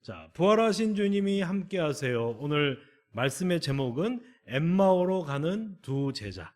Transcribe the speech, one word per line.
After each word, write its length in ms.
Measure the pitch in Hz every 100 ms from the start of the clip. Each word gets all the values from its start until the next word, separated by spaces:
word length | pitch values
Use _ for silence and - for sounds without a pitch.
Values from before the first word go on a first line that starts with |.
자, 280 | - 87 -
부활하신 600 | - 185 214 226 196 220
주님이 480 | 208 202 202 196 196
함께 360 | 175 196 175 190
하세요. 580 | 156 139 131 120 117 113
오늘 400 | 147 147 143 127 - _ _
말씀의 500 | 110 135 - 185 175
제목은 600 | 139 139 131 120 208 247 - _ -
엠마오로 760 | 127 165 185 190 185 180 190
가는 520 | 151 139 156 208 220 175
두 300 | - 139 139
제자. 420 | 127 104 92 82